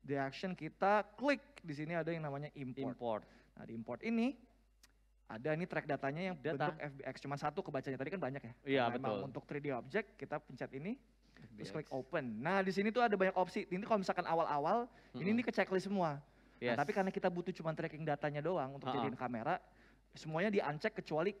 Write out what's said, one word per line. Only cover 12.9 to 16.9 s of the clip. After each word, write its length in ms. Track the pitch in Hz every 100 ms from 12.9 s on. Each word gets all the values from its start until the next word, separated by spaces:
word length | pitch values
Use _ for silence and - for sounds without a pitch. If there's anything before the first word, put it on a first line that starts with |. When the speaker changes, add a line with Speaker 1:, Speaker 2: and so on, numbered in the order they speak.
Speaker 1:
tuh 120 | 226
ada 80 | 240
banyak 220 | 208 190
opsi. 320 | 185 180 220 -
Ini 160 | 180
kalau 160 | 214 220
misalkan 220 | 185 185
awal-awal, 600 | 170 165 160 143 151 220 240 - -
ini 140 | 123 170
Speaker 2:
Mm-mm. 100 | 226
Speaker 1:
nih 80 |
ke 80 | 247
checklist 320 | 220 190 185
semua. 380 | 185 202 170 143 - - -
Nah, 80 | -
Speaker 2:
Yes. 100 | 120 117
Speaker 1:
tapi 140 | 147